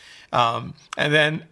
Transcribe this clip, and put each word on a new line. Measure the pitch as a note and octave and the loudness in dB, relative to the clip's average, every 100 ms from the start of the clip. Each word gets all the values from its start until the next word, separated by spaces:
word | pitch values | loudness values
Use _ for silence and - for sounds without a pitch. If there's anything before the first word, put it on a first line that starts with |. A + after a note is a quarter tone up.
| - - - | -20 -20 -4
Um, | B2+ A#2 A#2 A#2+ - - - | 0 0 0 -8 -16 -14 -4
and | D3+ | 0
then | D3+ D3+ D#3 - | 2 2 -2 -10